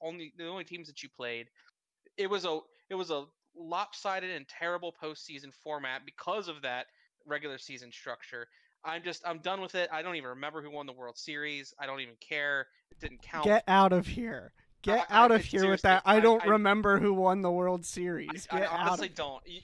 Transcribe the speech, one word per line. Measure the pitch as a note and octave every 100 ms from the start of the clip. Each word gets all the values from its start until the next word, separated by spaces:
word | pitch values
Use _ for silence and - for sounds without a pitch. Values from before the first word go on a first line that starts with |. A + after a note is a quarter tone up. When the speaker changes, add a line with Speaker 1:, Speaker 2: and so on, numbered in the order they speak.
Speaker 1:
only, | D#3+ F3 D#3 E3+
the | E3
only | F#3
teams | E3 F3 D#3
that | C#3
you | C#3
played. | - A#2+ A#2 A#2 _ _ _ _ _ _ -
It | F#3+
was | G3
a, | F3 D#3 - _ -
it |
was | F#3+ E3+
a | D3 D3 _ _
lopsided | - E3 F3 G#3 - G3+ F#3+ F#3
and | D#3+ C#3
terrible | - E3+ F3 E3+ -
postseason | D#3 D#3 - C#3+ C#3 -
format | D#3 D3 C3+ C3
because | C#3 - F3+ G#3+ F3
of | D3+
that | C3+ B2 - _ _ _ C#3+
regular | D3 D3 C3
season | - B2+ B2
structure. | - C3+ A#2 - A#2+ A#2 _ _ _
I'm | D#3 E3
just, | F3 E3 F3
I'm | E3
done | F3 G3
with | F#3
it. | F#3 F3
I | D#3+
don't | F3+ E3
even | C3
remember | B2+ D3 D#3
who | D3
won | D3 C3+
the |
World | B2+ A#2+ -
Series. | - D3 D3 C#3+ C#3 -
I | C3+
don't | C3+
even | A#2+ A#2
care. | - D3+ C#3+ C#3 C3 _ _
It | -
didn't | D3+ B2+
count. | - D#3+
Speaker 2:
Get | D3+ G#3+ -
out | G3 F#3+
of | F3+ -
here. | - A#3 B2+ D#2+ _ _ _
Get | G3+ A3+ -
Speaker 1:
I, |
I, | G#3
Speaker 2:
out | A#3+
of | A3
Speaker 1:
I |
Speaker 2:
here | - G3 F#3+
with | F#3+
Speaker 1:
seriously, | G3
Speaker 2:
that. | F#3 F#3+
I | G#3+
Speaker 1:
I, |
Speaker 2:
don't | A3+ A3+
Speaker 1:
I, | G3+
Speaker 2:
remember | G#3+ G3+ G#3 G#3 G3
who | G#3
won | F#3+ F#3 G3
the | F3+
World | F3 F3+ F3+
Series. | - - F3+ D#3 D3 E3 -
Speaker 1:
I, | E3
I |
Speaker 2:
Get | G3
out | E3+
Speaker 1:
honestly | F3 F#3 F#3+
Speaker 2:
of | D#3+
Speaker 1:
don't. | C#3+ C3 -
You, | F3+